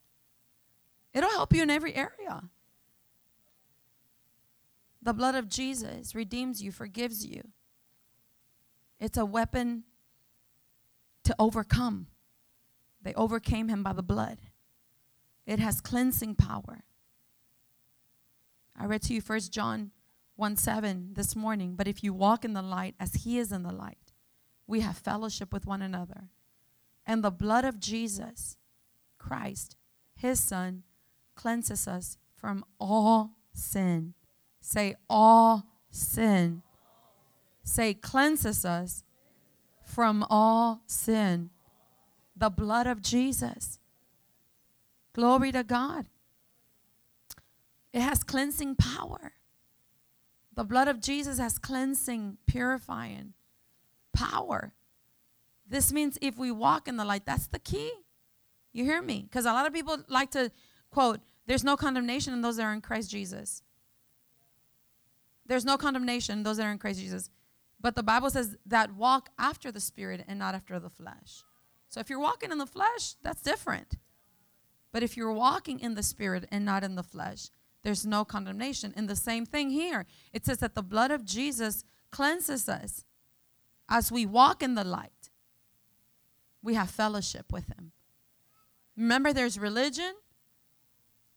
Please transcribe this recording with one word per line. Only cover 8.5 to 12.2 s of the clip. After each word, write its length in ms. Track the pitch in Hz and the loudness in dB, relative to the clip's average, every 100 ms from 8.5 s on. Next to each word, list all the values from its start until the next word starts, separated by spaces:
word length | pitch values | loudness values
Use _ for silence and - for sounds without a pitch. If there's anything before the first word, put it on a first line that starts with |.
| _ _ _ _ _ | _ _ _ _ _
It's 180 | 214 - | -4 -2
a 60 | |
weapon 640 | 214 214 226 247 240 233 233 _ _ _ _ _ _ _ _ _ _ _ _ _ | 0 0 0 0 -2 -4 -8 _ _ _ _ _ _ _ _ _ _ _ _ _
to 100 | - - | 0 4
overcome. 680 | 220 220 208 226 247 202 170 _ | 4 2 0 0 0 -4 -8 _